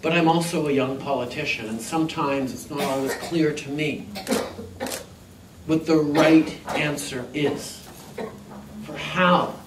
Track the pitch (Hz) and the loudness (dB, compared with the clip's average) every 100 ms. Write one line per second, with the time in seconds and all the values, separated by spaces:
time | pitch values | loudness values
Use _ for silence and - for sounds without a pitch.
0 | 156 170 160 170 165 165 147 135 127 135 | 2 4 6 4 2 -2 2 2 0 -2
1 | - 131 123 147 - - 110 113 - 160 | -2 -2 -2 -4 -4 -4 -4 -6 -2 0
2 | 156 156 143 139 127 113 - 143 143 135 | 0 0 0 0 -2 -6 -8 -4 -2 0
3 | 135 - - 170 151 143 139 143 151 120 | -2 -4 -2 2 2 0 -6 -4 -2 -4
4 | 95 - - 247 - - - - - - | -8 -10 -2 -2 -2 -10 -14 -10 -8 -8
5 | - - - - - - - 160 - 156 | -12 -20 -20 -20 -20 -18 0 0 4 4
6 | 147 147 156 160 151 - - 139 151 143 | 4 6 8 8 6 -4 -6 -2 -2 -2
7 | - 127 120 147 143 - - - - - | -6 -6 -6 0 0 0 -8 -14 -16 -18
8 | - - 220 - - - - - - - | -16 -10 -10 -10 -16 -16 -16 -14 -12 -8
9 | - 180 180 175 - - | -6 2 6 6 2 -6